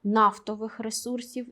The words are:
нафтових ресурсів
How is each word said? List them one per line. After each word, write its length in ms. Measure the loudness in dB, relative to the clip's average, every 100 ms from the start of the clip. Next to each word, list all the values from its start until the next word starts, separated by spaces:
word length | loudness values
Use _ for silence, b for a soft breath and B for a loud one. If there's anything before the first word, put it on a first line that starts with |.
нафтових 760 | 2 6 4 4 -8 -6 -8 -8
ресурсів 640 | -8 -6 -6 -8 -6 -10 -12